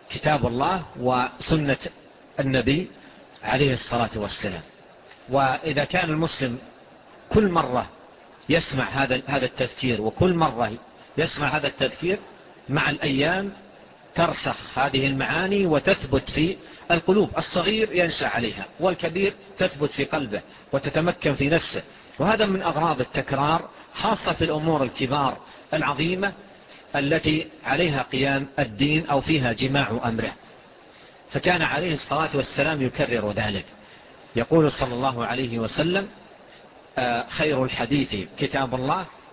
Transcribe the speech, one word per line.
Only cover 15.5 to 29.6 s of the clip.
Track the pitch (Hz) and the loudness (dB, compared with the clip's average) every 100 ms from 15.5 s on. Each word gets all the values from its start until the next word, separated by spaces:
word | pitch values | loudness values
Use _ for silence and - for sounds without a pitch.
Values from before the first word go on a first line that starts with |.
| 202 | 2
وتثبت | 185 147 185 196 135 135 - | 2 2 4 0 2 -2 0
في | 143 170 - - - - | 0 0 -2 -12 -8 -2
القلوب، | 170 185 208 143 - | 0 4 4 4 0
الصغير | - 180 175 220 220 | -2 0 0 0 0
ينشأ | 180 170 - 131 | 2 2 0 0
عليها، | 113 113 98 95 - | 0 -2 -4 -10 -2
والكبير | 180 170 165 175 196 - - - | -2 0 -2 0 0 -2 -8 -2
تثبت | 185 139 147 | -2 0 -2
في | - | -2
قلبه | 139 156 120 101 - - - | -2 -2 -4 -6 -8 -20 -4
وتتمكن | 135 143 156 175 - 151 | -4 0 0 0 2 0
في | 135 139 | 0 2
نفسه. | 165 - - - - - - | 2 0 -4 -6 -18 -10 -2
وهذا | 175 220 | 2 2
من | 208 190 | 2 0
أغراض | 175 147 165 131 | 0 0 0 0
التكرار، | 123 143 - 139 147 165 - - - | -2 -4 -2 0 2 0 -2 -18 -16
خاصة | - 202 214 190 | -4 -2 0 0
في | 156 | 0
الأمور | 165 151 160 151 | 0 0 2 2
الكبار | 123 - 131 143 131 - - - - | 0 -2 -2 0 0 -2 -12 -20 -4
العظيمة | 156 135 139 165 185 196 - - - - - - | -2 0 0 0 0 -4 -6 -18 -20 -20 -20 -6
التي | 143 143 160 156 156 - - | -2 2 2 2 0 -2 -8
عليها | 120 143 175 139 - | -2 0 2 0 -2
قيام | 131 135 139 139 - | 0 2 0 -2 -2
الدين | 127 101 143 156 170 | -2 0 2 2 2
أو | 139 | 0
فيها | 160 156 123 | 2 2 0
جماع | 110 | 0